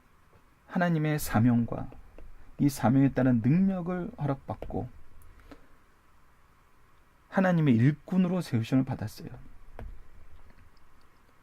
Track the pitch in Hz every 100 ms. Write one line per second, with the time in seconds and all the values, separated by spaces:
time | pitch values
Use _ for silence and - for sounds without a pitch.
0 | _ _ _ - _ _ - 180 175 160
1 | 151 151 - 110 120 117 117 - - -
2 | - - - - - - 143 - 113 135
3 | 139 127 131 120 117 170 190 185 170 180
4 | 175 - 143 139 - 107 - 92 123 -
5 | - - - - - - - - _ _
6 | _ - - _ _ _ _ _ _ _
7 | _ _ _ - 185 170 151 113 127 151
8 | - 185 180 180 - - 110 131 131 123
9 | 107 - 165 - - - - - - -
10 | - - - - - - - - - -
11 | - - - -